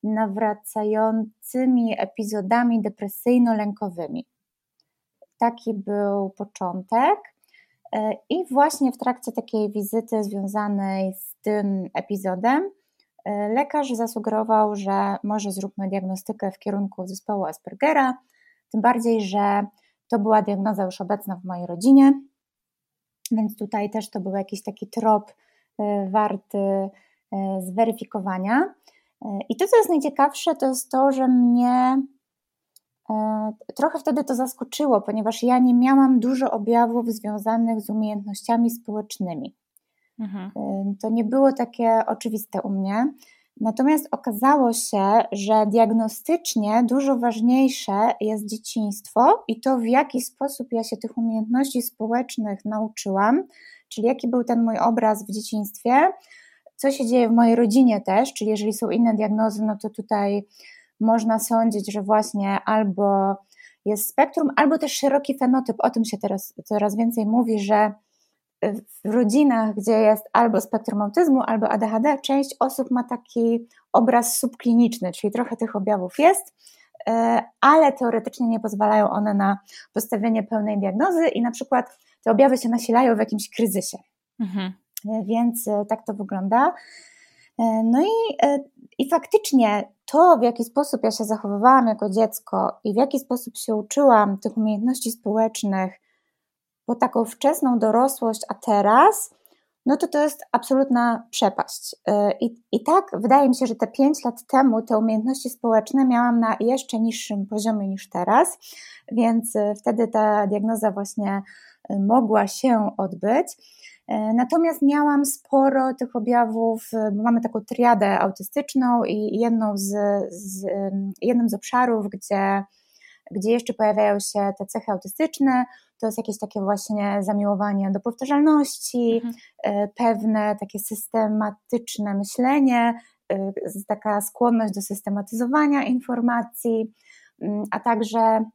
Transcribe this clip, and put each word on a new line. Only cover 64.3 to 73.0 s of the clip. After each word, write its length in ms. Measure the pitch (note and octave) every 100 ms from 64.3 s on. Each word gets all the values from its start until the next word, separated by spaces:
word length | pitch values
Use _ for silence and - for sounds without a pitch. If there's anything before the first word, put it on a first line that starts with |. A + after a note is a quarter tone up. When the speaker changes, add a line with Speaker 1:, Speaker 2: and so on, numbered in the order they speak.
| - D4 -
Speaker 1:
albo 220 | D4 D#4
też 160 | D4+
szeroki 440 | - C#4 C#4 C#4+ C#4
fenotyp. 380 | B3 C4 B3+ A3
O 100 | A3+
tym 160 | A#3 A3+
się 120 | G3+
teraz 360 | G3+ G3 - - -
coraz 300 | G#3 G#3 G3+
więcej 300 | A#3 A#3 G#3+
mówi, 340 | A3+ A#3 A3
że 340 | G3 G#3 G#3+ G#3 _ _ _ _ _ _ - G#3 - - G3
w 40 |
rodzinach, 640 | A3+ A3 B3 D4 A3+ A3 G#3
gdzie 160 | G3+
jest 380 | A3 G#3+ G#3+ -
albo 280 | - A#3 G#3+
spektrum 400 | - A3 A3 G#3
autyzmu, 400 | G#3 G#3 E4+ C4 -
albo 220 | A3+ A3
A 80 | A3
D 100 | G#3+
H 120 | A3
D, 180 | C4+ C#4
część 360 | C#4 C#4 C#4 -
osób 320 | C4 C4+ B3+
ma 120 | B3